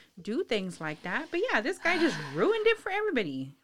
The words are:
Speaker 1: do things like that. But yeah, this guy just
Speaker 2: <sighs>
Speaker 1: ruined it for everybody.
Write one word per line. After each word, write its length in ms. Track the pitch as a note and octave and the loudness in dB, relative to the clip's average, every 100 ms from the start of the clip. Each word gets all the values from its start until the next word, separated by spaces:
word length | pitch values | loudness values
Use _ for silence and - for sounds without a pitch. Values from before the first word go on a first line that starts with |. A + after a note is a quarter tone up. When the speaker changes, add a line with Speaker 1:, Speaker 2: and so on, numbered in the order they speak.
| - - | -20 -14
Speaker 1:
do 220 | F3 B3 | -6 -4
things 380 | G4 G#3+ F#3 E3+ | 0 -2 -2 -6
like 220 | D#3 D#3 | -8 -6
that. 260 | F3+ G#3+ D#4+ | -4 -4 -2
But 100 | E4+ B4 | -2 2
yeah, 80 | C4+ | 2
this 180 | B3 F#4+ | 0 0
guy 200 | E4+ F4+ | 0 2
just 180 | D#4+ D#3+ C#3+ | 2 0 -4
Speaker 2:
<sighs> 80 | |
Speaker 1:
ruined 320 | D3 C#4 A4 G#4+ | 0 2 4 4
it 120 | A4 | 2
for 120 | G#4 | 0
everybody. 640 | G4 G#4+ C4+ E3+ C3 C3+ - | -2 0 0 0 -4 -8 -12